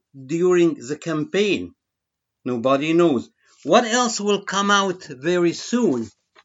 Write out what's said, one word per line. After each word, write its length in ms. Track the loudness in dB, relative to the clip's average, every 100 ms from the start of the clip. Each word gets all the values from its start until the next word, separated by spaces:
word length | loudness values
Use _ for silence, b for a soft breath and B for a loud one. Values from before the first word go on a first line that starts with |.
| _
during 640 | -18 -6 0 2 4 2 0
the 200 | -6 -8
campaign? 760 | -6 -6 -4 -2 0 -2 -6 -16 _ _ _ _ _ _ -6
Nobody 480 | -2 0 0 2
knows. 380 | 2 2 2 -4 b b b
What 220 | 2 2 4
else 340 | 0 0 -2
will 220 | -2 -2
come 260 | -2 -2 2
out 360 | 2 0 -4 -12
very 480 | -8 -2 0 0
soon? 540 | -2 -4 0 0 0 -4 -12 _ _